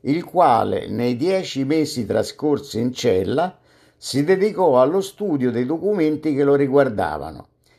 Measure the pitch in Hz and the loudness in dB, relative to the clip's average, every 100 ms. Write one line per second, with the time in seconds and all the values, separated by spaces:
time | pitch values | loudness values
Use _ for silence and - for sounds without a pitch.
0 | - 156 165 175 165 113 104 98 - 107 | -2 -4 -2 2 4 4 2 -2 -4 -4
1 | 120 123 165 190 175 - 135 156 147 131 | -2 -2 0 -2 -4 -6 -2 0 -2 -4
2 | 101 104 107 - 151 143 147 107 123 123 | -2 -2 -2 -2 -2 -2 -4 -4 -4 -2
3 | 123 92 95 127 175 - _ _ _ _ | 0 0 0 0 -2 -6 _ _ _ _
4 | - 127 147 190 208 190 180 127 131 185 | -6 -2 0 2 2 2 2 4 4 2
5 | 190 - 208 147 123 117 127 165 180 208 | -4 -6 -4 0 0 0 -2 -2 -2 0
6 | 156 151 156 139 143 139 143 139 131 104 | 0 -2 -4 0 2 2 4 4 2 0
7 | 90 76 73 69 - _ _ | -4 -4 -10 -14 -20 _ _